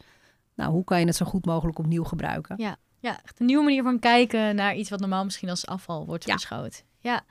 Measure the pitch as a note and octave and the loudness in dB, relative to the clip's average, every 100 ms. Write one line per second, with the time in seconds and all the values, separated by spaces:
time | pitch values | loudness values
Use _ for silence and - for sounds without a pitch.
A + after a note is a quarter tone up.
0 | _ _ _ _ _ - C#3 D#3+ F#3 F3+ | _ _ _ _ _ -6 -2 0 2 2
1 | F3 - E3+ F#3+ F3+ E3 D#3+ D#3 D#3 E3+ | 4 2 0 -2 0 0 -2 -2 -2 0
2 | E3 D#3+ D#3 - D#3 G3+ G#3+ - _ _ | -2 -4 -4 -6 -6 -8 -8 -8 _ _
3 | A#3+ - - - A#3+ C#4 D4 C4+ B3+ B3 | -8 -8 -10 -2 4 6 6 4 2 2
4 | A#3+ A#3+ A#3+ A3+ G#3+ G#3 G3+ F#3+ G#3 G3+ | 6 6 6 2 2 2 0 -2 -4 -4
5 | G3 F#3+ G3 - F#3 F3+ - F#3 - E3 | -2 -2 -2 -6 -6 -6 -6 -10 -8 -8
6 | D#3 E3+ - - - - - - _ _ | -6 -6 -2 -2 -2 -8 -10 -12 _ _
7 | A#3+ A#3+ - | -4 -4 -6